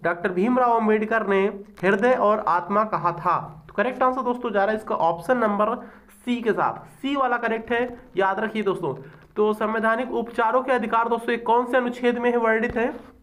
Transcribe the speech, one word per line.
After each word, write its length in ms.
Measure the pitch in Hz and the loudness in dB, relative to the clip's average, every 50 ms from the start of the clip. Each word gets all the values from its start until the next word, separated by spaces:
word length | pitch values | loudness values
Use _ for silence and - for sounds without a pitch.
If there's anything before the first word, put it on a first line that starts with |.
डॉक्टर 300 | - 170 180 180 196 202 | -2 -2 -4 -2 -4 -2
भीमराव 400 | 180 180 196 240 247 254 247 240 | 0 0 0 2 2 2 4 4
अम्बेडकर 540 | 233 226 220 214 214 220 220 214 226 226 214 | 2 2 2 2 2 2 2 0 -2 -2 0
ने 140 | 196 196 190 196 208 202 202 - - - - | 0 2 2 2 0 -2 -6 -16 -18 -12 -2
हृदय 300 | 180 185 202 202 220 247 254 | 0 0 2 4 4 2 2
और 300 | - 202 208 214 220 - - | 4 4 2 2 2 2 0
आत्मा 360 | 165 175 175 - 202 208 220 | 0 0 0 0 -2 -2 0
कहा 260 | 214 190 160 156 175 175 | 0 -4 -2 -2 -2 -4
था। 240 | 175 - 180 165 135 - - - - - - | -2 0 0 0 0 -2 -8 -16 -20 -20 -8
तो 60 | - | -4
करेक्ट 280 | - 208 254 254 254 | -2 -2 -2 0 0
answer 200 | 262 254 254 269 | 0 0 0 0
दोस्तों 280 | 240 247 240 247 - 233 | -2 -2 -4 -2 -4 -2
जा 120 | 202 202 196 | 0 0 2
रहा 80 | 208 | 2
है 60 | 220 214 | 0 -2
इसका 160 | 214 - 214 | -4 -6 -2
option 420 | - 160 165 165 170 - - 254 247 | 0 2 0 0 -2 0 0 0 2
number 360 | 226 214 208 202 214 220 247 247 - - - - - - - | 2 0 2 0 0 0 -2 -6 -8 -18 -20 -20 -20 -20 -20
सी 260 | - - 247 240 233 | -12 -4 -4 -4 -2
के 100 | 214 220 | 0 -2
साथ, 320 | 190 180 151 120 - - - - | 0 2 0 -2 -2 -6 -14 -20
सी 240 | - - - 269 285 | -18 -8 -6 -4 0
वाला 200 | 277 262 247 240 233 | 0 0 0 0 -2
correct 340 | 233 226 226 220 220 - | -2 -2 -4 -4 -2 -2
है, 260 | 240 233 247 240 - - - - - | -2 -2 -2 -4 -6 -14 -20 -6 -2
याद 240 | 175 196 190 196 202 | 0 0 2 0 -2
रखिए 220 | 220 214 214 220 | -4 -4 -4 -2
दोस्तों। 320 | 202 196 185 - - 139 127 - - - - - - - _ | -2 0 -2 -2 -4 -6 -6 -6 -12 -18 -20 -20 -20 -10 _
तो 160 | - 214 214 214 | 0 2 2 2
संवैधानिक 580 | 214 226 214 220 226 214 220 226 240 254 247 | 0 -2 -2 -2 0 0 0 0 0 -2 -2
उपचारों 500 | 247 233 220 - - - 233 220 226 262 | -2 -4 -4 -4 0 0 2 2 2 2
के 100 | 254 269 | 2 2
अधिकार 360 | 254 247 214 220 226 226 233 240 | 0 0 0 0 0 0 2 0
दोस्तों 220 | 233 226 233 - | -2 -2 0 -2
ये 80 | 233 233 | -4 -2
कौन 260 | 233 - 226 247 247 | 0 2 2 2 2
से 100 | 240 - | 2 0
अनुच्छेद 420 | 254 247 240 240 - 254 240 240 240 | 0 2 0 -4 0 0 0 2 2
में 120 | 240 240 | 0 2
है 60 | 240 240 | 2 4
वर्णित 380 | 226 220 220 226 226 240 - | 4 4 2 2 0 0 0
है? 140 | 233 226 269 302 - - - - - | 0 -2 -2 -4 -8 -16 -20 -20 -20